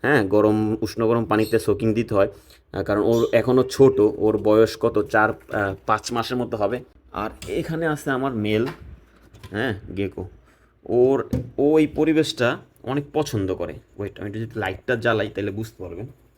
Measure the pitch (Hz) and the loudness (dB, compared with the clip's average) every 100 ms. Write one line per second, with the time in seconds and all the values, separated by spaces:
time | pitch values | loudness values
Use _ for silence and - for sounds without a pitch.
0 | 120 143 98 107 107 107 107 110 110 - | 4 2 4 4 4 4 0 -2 -4 -2
1 | 113 117 113 107 110 113 110 101 113 110 | 0 0 2 0 2 0 0 0 2 0
2 | 110 104 98 - _ - _ 98 95 104 | 0 2 0 -2 _ -20 _ -8 -2 0
3 | 101 113 117 117 113 127 127 - 135 131 | 2 2 4 2 4 2 2 6 6 8
4 | 104 - 107 107 104 107 110 - 113 104 | 2 2 0 2 4 6 4 2 -2 0
5 | 101 110 107 110 - - 98 95 - 107 | 0 2 2 0 -8 -4 -4 -4 -2 -2
6 | - 120 113 127 113 110 101 123 - _ | -2 -4 -4 -4 -4 -2 -2 -4 -8 _
7 | _ - 107 - - 107 160 160 165 147 | _ -8 -8 -8 -8 -6 -4 -4 -4 -4
8 | - 131 135 120 104 107 127 160 - - | -4 -4 -2 -4 0 0 -2 -6 -18 -20
9 | _ _ _ - - 101 127 98 - 92 | _ _ _ -20 -10 -6 -4 -6 -10 -8
10 | 98 - 92 - _ _ _ _ - 120 | -8 -8 -14 -16 _ _ _ _ -2 2
11 | 127 135 - 127 117 - 143 156 151 147 | 4 2 -2 -6 -6 -2 2 4 2 0
12 | 156 156 147 - 120 165 - _ - 139 | 0 2 0 0 -2 -2 -12 _ -6 -6
13 | 143 151 147 113 95 87 87 76 _ - | -4 -4 -2 -2 -2 -4 -6 -10 _ -10
14 | 101 - 101 107 113 110 95 92 - 120 | -10 -8 -10 -8 -8 -6 -6 -6 -4 -2
15 | 123 110 104 107 101 101 113 _ 90 85 | 0 0 -2 -6 -6 -6 -10 _ -14 -12
16 | 127 - _ | -14 -16 _